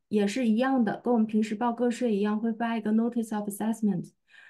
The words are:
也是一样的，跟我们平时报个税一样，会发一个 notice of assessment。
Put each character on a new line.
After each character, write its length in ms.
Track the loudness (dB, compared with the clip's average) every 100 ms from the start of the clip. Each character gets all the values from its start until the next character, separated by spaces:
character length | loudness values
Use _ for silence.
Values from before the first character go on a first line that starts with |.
| _
也 180 | 0 0
是 200 | 0 2
一 100 | 2
样 280 | 2 2
的， 160 | 0 -2
跟 80 | 0
我 80 | 2
们 80 | 2
平 160 | 0
时 120 | 0
报 180 | -2 -2
个 180 | 0 0
税 240 | 0 0
一 60 | 0
样， 180 | 0 0
会 140 | -2
发 240 | -2 -4 -2
一 60 |
个 100 | 0
notice 420 | 2 2 -2 -4
of 140 | -4 -6
assessment。 600 | -4 -4 0 0 0 -6 _ _ -20